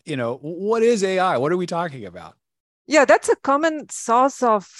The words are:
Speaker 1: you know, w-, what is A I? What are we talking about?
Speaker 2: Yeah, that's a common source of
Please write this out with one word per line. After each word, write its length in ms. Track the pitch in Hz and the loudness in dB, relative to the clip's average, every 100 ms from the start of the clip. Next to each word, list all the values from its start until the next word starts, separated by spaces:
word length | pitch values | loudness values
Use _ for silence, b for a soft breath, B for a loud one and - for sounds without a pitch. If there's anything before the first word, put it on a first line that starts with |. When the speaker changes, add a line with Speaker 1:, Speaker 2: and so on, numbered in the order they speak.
Speaker 1:
you 140 | - 143 | -10 -6
know, 180 | 117 131 | -4 -6
w-, 200 | 147 170 | -10 -8
what 280 | 202 226 | -2 2
is 220 | 226 233 190 | 2 2 0
A 140 | 185 | 0
I? 180 | 185 143 | 0 0
What 160 | 139 | 0
are 40 | 180 | -2
we 80 | 175 | -4
talking 400 | 170 175 135 98 | -6 -6 -8 -14
about? 300 | 87 82 _ _ _ _ _ - | -16 -20 _ _ _ _ _ 0
Speaker 2:
Yeah, 180 | 302 269 | 2 6
that's 240 | 349 - | 4 4
a 80 | 453 | -2
common 500 | - 277 320 311 247 | 0 0 0 -4 -10
source 540 | - - 233 262 - | -14 0 2 2 0
of 240 | 247 214 180 - | 0 0 -2 -20